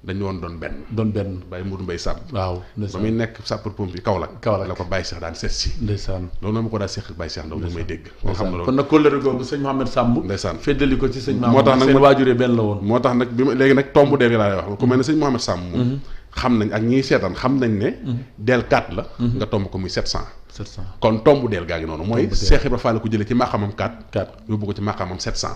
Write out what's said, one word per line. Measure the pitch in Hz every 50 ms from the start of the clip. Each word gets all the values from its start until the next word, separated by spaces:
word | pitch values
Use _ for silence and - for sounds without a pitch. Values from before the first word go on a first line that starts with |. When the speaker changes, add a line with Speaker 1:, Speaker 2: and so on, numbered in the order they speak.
| -
Speaker 1:
Dañu | - 95 101 101
woon | 98 95 90
doon | 85 85 85 80
benn. | 78 - - - - -
Speaker 2:
Doon | 107 107 113 107 98
benn. | 104 98 95 92 90 - -
Speaker 1:
Baye | 92 90 95
Modou | 98 95 90 95
Mbaye | 90 87
Samb. | 85 - 92 82 80 - -
Speaker 2:
Waaw, | 127 101 92 92 90
Speaker 1:
Ba | 90 92 - -
Speaker 2:
ndeysaan. | 110 104 98 - 92
Speaker 1:
muy | 104 110
nekk | 113 113 113 113 - -
sapeur | - - 113 104 - 107
pompier | - - 104 90 87 90
Kaolack. | - 113 98 87 78 - - -
Speaker 2:
Kaolack. | - 117 104 95 98 90
Speaker 1:
La | 87
ko | - 92
Baye | 87 95 92
Cheikh | 87 - - 82
daan | 85 80 80
seet | - - -
si. | - - - - - -
Speaker 2:
Ndeysaan. | 113 104 104 98 - - 95 92 90 87 - -
Speaker 1:
Loolu | - 101 107
nag | 113 113
ma | 113
ko | 110 104
daan | 101 92
seq | - 101 - -
ak | 82
Baye | 82 85 80
Cheikh | - 92 78
Ndaw, | 78 78
mu | - 85
may | 85
Speaker 2:
Ndeysaan. | 87 85 82 87
Speaker 1:
dégg. | 85 - - - - -
Moo | - 98 92
xam | 92 104
Speaker 2:
Ndeysaan. |
Speaker 1:
ne | 92
loolu. | 90 85 87
Speaker 2:
Kon | 127 131
nag | 139 139
kóllëre | 139 151 156 147 147 139 139
googu | 135 135 123 123 123
sëñ | - 151 139
Mouhamed | 139 135 135 131 127 120
Samb | - 131 120 120 120 117 87
Speaker 1:
Ndeysaan. | 92 98 92 - 92 82 -
Speaker 2:
feddali | - - 143 135 143 135 131 120
ko | 135 120
ci | - 135
sëñ | - 139 131 123
Mamour. | 123 117 120
Speaker 1:
Moo | 135
tax | - 139 131 127
nag | 131 135
Speaker 2:
Seen | 135
Speaker 1:
ma, | 139
Speaker 2:
waajur | 143 139 135 135 135 127
yi | 123
benn | 120 127 123 120
la | 117
woon. | 107 104 101 95
Speaker 1:
moo | 98 101 113 123
tax | 120 131 123
nag | 120 123 120
bi | 120 117 131
ma, | 147 -
léegi | 127 131 139 135
nag | 135 135 - -
tombu | 151 143 - 143 135
deel | 123 117
gi | 117
laa | 110 104 101
lay | 98
wax. | 92 82 98 101 101
Ku | 123
mel | 123 127 127
ne | 131
sëñ | 139 151
Mouhamed | 156 143 139 127 117
Samb | - - 95 90 90 87
moom. | - 123 123 123
Speaker 2:
Mhm. | 135 139 - - - - - - -
Speaker 1:
Xam | - - 127 123 110
nañ | 104 104
ak | - 107
ñi | 110 117 123 135
seetaan | 135 - 151 120 - 92 90
xam | - - 127 139 135
nañ | 131 117 107 95
ne. | 107 165 254 - -
Speaker 2:
Mhm. | 135 120 123 135 - -
Speaker 1:
Del | - 104 113 127 120 107 -
quatre | 139 120 - - 90
la. | 101 123 - - -
Speaker 2:
Mhm. | 120 117 120 135
Speaker 1:
Nga | 110
tomb | 104 - 104 98 90
ko | - 92
muy | 92 90
sept | - 117 107 -
cent. | - 90 90 - - - - -
Speaker 2:
Sept | - - 104 -
cent. | - 101 92 92 - -
Speaker 1:
Kon | - 113 113 110 110
tombu | 151 143 139 123 113
del | 107 87 85
gaa | 80 85 82
ngi | 80
noonu. | 80 80 76 90
Mooy | 101 117 117 - -
Speaker 2:
Tombu | 98
del. | - 104 -
Speaker 1:
Cheikh | 143 139 -
Ibra | 139 123 117
Fall | - 123 110 107
ko | 107 107
jëlee | 110 104 104
ci | 104 127
maqamam | 123 123 - - 104 101 101 104
quatre. | - 95 - - - - -
Speaker 2:
Quatre. | - 104 92 - - - - -
Speaker 1:
Yóbbu | 107 107 95
ko | 98 98
ci | 104
maqamam | 101 95 - - 95 90 92 87
sept | - 117 -
cent. | - - 82 -